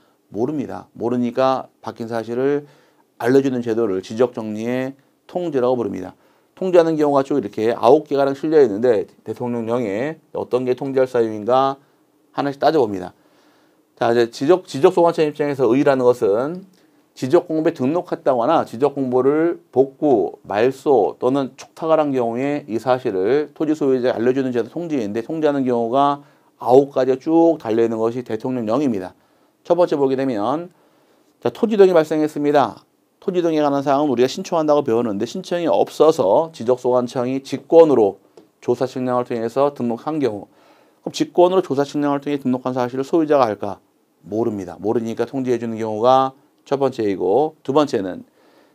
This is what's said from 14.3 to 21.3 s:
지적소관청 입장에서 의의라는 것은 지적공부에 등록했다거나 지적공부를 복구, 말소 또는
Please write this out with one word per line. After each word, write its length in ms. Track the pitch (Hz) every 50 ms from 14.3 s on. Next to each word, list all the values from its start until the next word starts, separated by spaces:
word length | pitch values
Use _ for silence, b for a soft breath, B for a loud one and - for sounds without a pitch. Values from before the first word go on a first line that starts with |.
| - - 135 143 185 180 - -
지적소관청 580 | - 135 147 185 185 180 170 170 165 170 156
입장에서 400 | 151 147 - 147 147 143 127 131
의의라는 380 | 110 120 139 147 143 135 131 123
것은 600 | 123 123 123 117 101 101 113 131 147 175 185 185 - b b b b b b b b _
지적공부에 580 | - 135 127 147 170 170 - 160 156 156 170 165
등록했다거나 920 | - 127 131 160 180 170 - 170 - - 151 131 120 113 139 165 143 110
지적공부를 920 | - - 113 139 147 139 143 131 127 123 127 127 135 147 156 165 170 170 - - _
복구, 600 | - 127 135 139 139 _ 156 147 127 104 87 - - - _
말소 720 | - 98 104 117 131 131 - - 151 139 113 95 80 - -
또는 340 | - 127